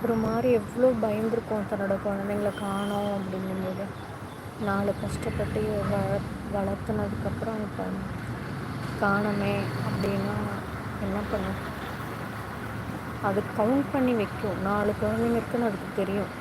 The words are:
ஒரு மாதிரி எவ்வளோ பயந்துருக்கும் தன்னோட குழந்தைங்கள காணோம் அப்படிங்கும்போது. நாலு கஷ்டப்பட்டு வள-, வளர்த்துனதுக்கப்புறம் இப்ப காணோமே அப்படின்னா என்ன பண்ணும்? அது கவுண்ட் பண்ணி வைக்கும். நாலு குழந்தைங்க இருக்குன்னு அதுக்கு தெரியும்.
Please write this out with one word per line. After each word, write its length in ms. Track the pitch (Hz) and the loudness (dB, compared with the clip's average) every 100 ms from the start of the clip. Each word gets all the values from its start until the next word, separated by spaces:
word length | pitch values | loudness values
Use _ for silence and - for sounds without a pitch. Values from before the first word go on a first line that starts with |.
ஒரு 120 | 233 226 | 2 2
மாதிரி 260 | 220 226 254 233 | 2 4 6 4
எவ்வளோ 300 | 202 220 254 233 | 2 4 6 6
பயந்துருக்கும் 640 | 220 214 220 226 - 214 196 | 2 2 2 0 0 -2 0
தன்னோட 240 | 202 196 196 | -2 2 2
குழந்தைங்கள 460 | 208 196 196 202 202 202 | 0 -2 0 0 0 0
காணோம் 500 | 202 196 202 202 202 202 | -2 0 0 0 0 0
அப்படிங்கும்போது. 720 | 196 190 190 190 190 190 196 - - - - - - - 208 | -2 -4 -2 -2 -2 -2 -6 -8 -10 -10 -12 -10 -12 -4 0
நாலு 240 | 196 202 - | 2 2 0
கஷ்டப்பட்டு 600 | 202 - 233 208 208 220 214 208 190 | -2 -2 -2 -2 0 0 0 0 2
வள-, 280 | 202 190 196 - - - 202 | 2 2 0 -2 -8 -4 0
வளர்த்துனதுக்கப்புறம் 1040 | 196 202 - 214 202 196 202 - 214 220 208 | 0 -2 -2 0 0 0 -2 -2 -2 -2 -4
இப்ப 180 | - 190 190 - - - - - - - - - - | -4 -4 -4 -4 -6 -6 -6 -6 -6 -4 -4 -4 2
காணோமே 500 | 208 202 208 202 202 202 196 - 202 | 4 4 4 2 2 2 0 0 0
அப்படின்னா 480 | 202 196 202 202 208 208 196 - - - - 202 | 0 2 2 0 0 0 -2 -6 -6 -6 -4 -2
என்ன 120 | 202 208 | 0 0
பண்ணும்? 280 | 208 190 190 - - - - - - - - - - - - - - - - 208 | 0 0 -2 -4 -6 -6 -6 -6 -6 -6 -6 -8 -6 -6 -6 -6 -6 -6 -2 2
அது 120 | 190 - - | 2 0 2
கவுண்ட் 320 | 214 269 277 285 | 4 4 2 2
பண்ணி 200 | 254 240 | 4 4
வைக்கும். 400 | 196 - 214 175 190 | 2 -2 -2 0 2
நாலு 240 | 208 208 208 | 2 2 2
குழந்தைங்க 380 | 214 220 233 233 | 2 2 4 2
இருக்குன்னு 280 | 220 240 233 | 2 2 2
அதுக்கு 200 | 196 - - | 0 -4 -2
தெரியும். 320 | 190 202 185 - | 0 0 -2 -6